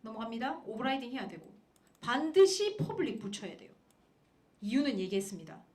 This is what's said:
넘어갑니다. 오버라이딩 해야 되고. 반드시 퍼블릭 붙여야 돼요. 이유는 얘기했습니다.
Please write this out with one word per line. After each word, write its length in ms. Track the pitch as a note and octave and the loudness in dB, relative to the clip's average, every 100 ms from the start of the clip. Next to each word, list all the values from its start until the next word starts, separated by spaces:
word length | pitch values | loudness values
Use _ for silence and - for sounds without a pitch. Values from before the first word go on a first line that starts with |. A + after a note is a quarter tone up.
넘어갑니다. 580 | A3 A3 A3+ A3+ C4 E4 G3+ | -12 -8 -6 -4 -4 -4 -8
오버라이딩 460 | A3 C4 C4+ A#3+ | -4 -2 -2 -4
해야 140 | B3+ G3 | -8 -8
되고. 300 | D#3+ - - _ _ _ _ | -10 -16 -20 _ _ _ _
반드시 760 | D#3 C4 D#4 E4+ F#4+ - G#4 - | -2 0 4 8 8 8 -2 -2
퍼블릭 420 | - A4+ C#4 - | -4 -2 -2 -2
붙여야 360 | G3+ - F#3 - | -8 -10 -10 -14
돼요. 140 | - - _ _ _ _ _ _ _ _ | -20 -20 _ _ _ _ _ _ _ _
이유는 380 | G#3 C4 C#4+ G3+ | 0 2 2 0
얘기했습니다. 640 | F#3 G3 G3 F3+ D#3+ - - | 0 -2 -2 -10 -14 -18 -20